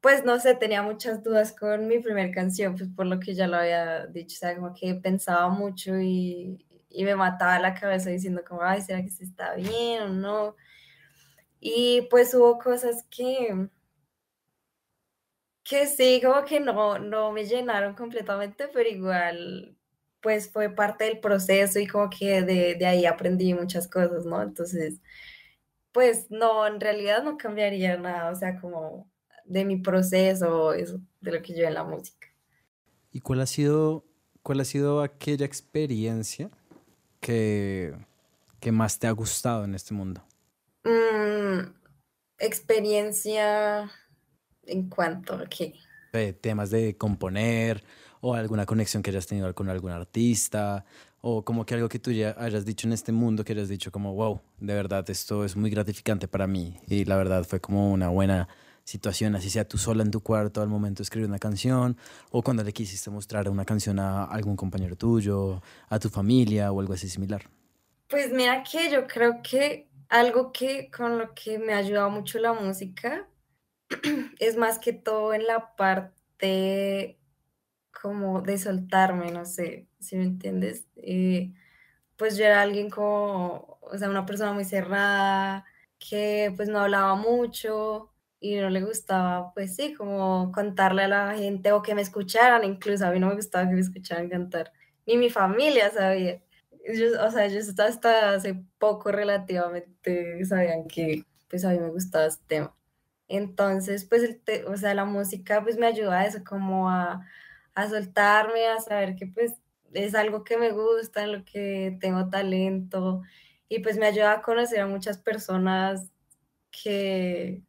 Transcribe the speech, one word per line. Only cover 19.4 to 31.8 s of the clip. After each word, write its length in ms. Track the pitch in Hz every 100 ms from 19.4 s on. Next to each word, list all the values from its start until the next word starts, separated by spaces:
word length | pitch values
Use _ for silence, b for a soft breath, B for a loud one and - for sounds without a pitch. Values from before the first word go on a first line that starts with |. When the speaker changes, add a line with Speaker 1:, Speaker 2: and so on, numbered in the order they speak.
| 175 185 180 _ _ _ _ _
Speaker 1:
pues, 300 | 220 214 190
fue 180 | 214 208
parte 360 | 202 208 214
del 140 | 220 220
proceso 600 | 214 196 185 196 196 202
y 80 | 202
como 220 | 208 202
que 340 | - 196 190
de, 320 | 185 185 175
de 100 | 175
ahí 200 | 180 180
aprendí 480 | 170 165 180 185 185
muchas 340 | 175 180 175 175
cosas, 380 | 185 175 175
¿no? 160 | 170 170
Entonces, 600 | 202 - 175 175 156 185 B B B B B B _ _ _
pues, 360 | 240 247 220 -
no, 380 | 214 226 220 214
en 120 | 208
realidad 440 | 208 208 202 214
no 140 | 294 302
cambiaría 600 | 226 208 202 196 185 180
nada, 340 | 180 175 165
o 40 |
sea, 240 | 185 185 180
como 480 | 180 170 156 190 - _ _ - -
de 180 | 185
mi 120 | 196 190
proceso, 960 | 190 185 185 185 185 190 170 165 160
eso, 260 | 170 175 185 - _
de 100 | 180
lo 100 | 165
que 140 | 165
yo 100 | 165
en 80 | 165
la 100 | 160